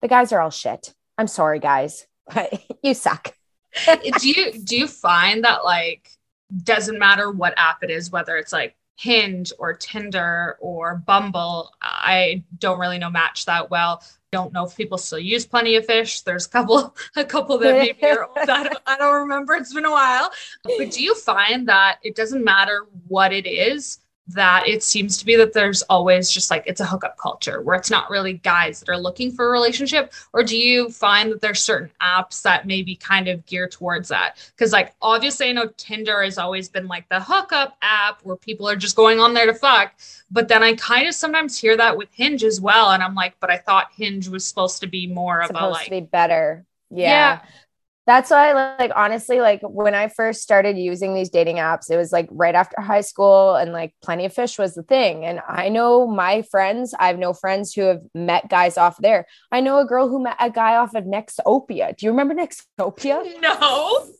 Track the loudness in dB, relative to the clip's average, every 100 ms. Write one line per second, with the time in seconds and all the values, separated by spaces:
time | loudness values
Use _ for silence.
0 | 2 2 4 0 -2 -4 -10 -10 -14 _
1 | _ -6 -6 -2 -2 0 0 0 0 -8
2 | -20 _ _ -6 -6 -10 _ -6 -2 0
3 | 0 -2 -8 _ _ _ _ -4 2 2
4 | 2 -2 0 0 0 -4 -6 -4 -4 -4
5 | 0 4 4 2 2 2 0 0 -2 -8
6 | _ _ _ _ _ -10 -2 0 0 2
7 | 4 4 2 -2 -2 2 0 0 -6 -8
8 | -6 -8 -4 -6 -4 -6 -6 _ _ _
9 | 0 2 2 -4 -10 -8 -8 -8 -10 -12
10 | -6 -4 -2 -4 -6 -8 -10 -8 -8 -8
11 | 2 2 2 -6 -6 -6 -10 _ -10 -4
12 | 0 2 2 -2 -10 -8 -4 -2 -4 -6
13 | -6 -2 -2 -4 -4 -4 -2 -2 -2 -4
14 | _ _ _ -8 -6 -8 -8 -8 -8 -8
15 | -8 -10 -4 -4 -2 -2 2 0 2 0
16 | 0 -6 -6 -6 -2 -2 2 2 2 -10
17 | -12 -6 -4 -4 -2 0 4 4 2 2
18 | 0 0 -2 -4 0 0 -2 -6 -4 0
19 | 2 0 0 -6 -2 -4 -4 -4 0 2
20 | 2 2 -2 -6 -18 -18 -6 -4 -4 -4
21 | -2 -2 0 0 2 0 2 4 4 2
22 | -8 -6 -4 -2 2 4 2 0 -6 -20
23 | -6 2 2 2 -6 -2 -2 -2 -8 -16
24 | _ _ -14 0 4 4 2 -2 -2 -2
25 | -2 -4 2 6 6 4 0 0 2 2
26 | 4 2 2 -2 -2 -4 -4 -6 -6 -4
27 | -8 -8 -10 -8 -8 -8 -2 -2 0 -2
28 | -2 -4 -4 -6 0 0 0 -4 -6 -4
29 | -4 -6 -8 -2 0 2 2 0 -2 -2
30 | -2 -10 -8 -2 0 2 2 2 0 -2
31 | 2 2 2 -2 -2 -2 -2 -2 -4 _
32 | 0 0 -2 -4 0 0 0 -6 -6 -10
33 | -2 0 0 -6 -6 -8 -8 -8 -6 -6
34 | -4 -4 -4 -6 -20 _ 2 2 0 _
35 | 0 2 0 -2 -2 -2 -4 -8 -14 -10
36 | -4 -2 -2 -4 -6 -6 -8 -10 -8 -10
37 | -4 -6 0 -2 0 -2 -2 _ -2 0
38 | -2 -4 -12 -12 -12 -8 -4 -4 -4 4
39 | 4 6 4 4 2 2 4 4 2 _
40 | -20 -20 _ -2 4 4 4 2 0 0
41 | 0 -2 -2 -2 -2 -2 2 4 4 2
42 | -8 _ -2 0 -2 0 2 4 6 4
43 | 0 -4 -6 _ -2 -2 2 0 0 _
44 | -8 -8 -8 -8 -10 -4 -4 -4 -10 -8
45 | -8 -6 -4 -2 -2 -2 -4 -4 -6 -8
46 | -4 0 2 2 0 -4 _ _ _ -2
47 | 2 6 4 2 -8 -20 _ _ _ _
48 | 4 4 6 6 6 4 0 -2 -2 0
49 | 0 0 -2 2 4 2 -2 -2 0 2
50 | -2 -2 -4 -2 2 4 4 0 -4 -4
51 | -4 -4 -2 0 0 0 -2 -4 -2 -2
52 | 0 -2 -2 0 2 2 0 -2 0 0
53 | 0 2 6 8 8 4 0 -6 -10 _
54 | -8 -4 -4 -4 -6 -2 -6 -6 0 2
55 | 2 -2 -8 -8 -8 -4 -2 2 4 4
56 | 4 0 0 0 0 0 0 -2 -6 0
57 | 0 2 -4 -4 -4 -4 -4 -2 0 0
58 | -4 -8 0 0 2 2 2 4 2 2
59 | 2 2 0 _ _ 0 2 2 2 2
60 | 0 0 -4 -2 -2 0 2 2 2 -2
61 | -6 -6 -8 -4 2 2 0 -6 -6 -4
62 | -2 0 0 -2 -6 -8 -20 -6 -6 -4
63 | -4 -2 -4 -4 -2 2 0 0 0 -2
64 | -4 -20